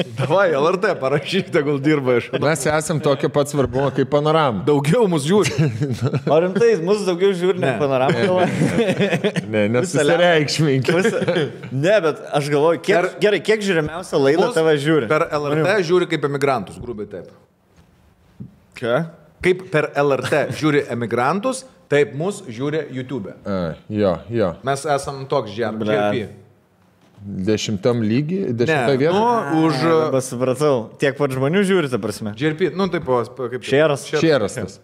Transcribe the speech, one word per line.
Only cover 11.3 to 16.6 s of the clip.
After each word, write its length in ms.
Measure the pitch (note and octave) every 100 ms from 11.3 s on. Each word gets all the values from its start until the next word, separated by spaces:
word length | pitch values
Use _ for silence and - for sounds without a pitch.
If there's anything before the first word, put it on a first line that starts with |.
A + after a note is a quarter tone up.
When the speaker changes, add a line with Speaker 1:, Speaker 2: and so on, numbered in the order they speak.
| F3+ C3+ - -
Speaker 3:
ne, 320 | C3 D#3+ G#3+
bet 260 | D#3+ C3+ -
aš 200 | C#3 C#3+
galvoju, 320 | C#3+ D#3+ E3
kiek, 160 | - F#3+
Speaker 1:
Per 140 | F3+ -
Speaker 3:
gerai, 240 | G3+ G3+
kiek 180 | - A3
žiūrimiausia 600 | G3 E3 D3+ E3 F#3 E3+
laida 160 | C3+ E3
Speaker 1:
mus 160 | F3+ D#3+
Speaker 3:
tave 180 | D#3+ D3+
žiūri? 340 | C#3+ D#3 A2
Speaker 1:
per 140 | D#3 D#3+
L 180 | D3+ D3
R 60 |
T 80 | D3+
Speaker 3:
Žmonių. 240 | E3+ G#3
Speaker 1:
žiūri 240 | D#3+ F3+ F3
kaip 160 | D#3+
emigrantus, 560 | C#3 C#3+ C#3 B2+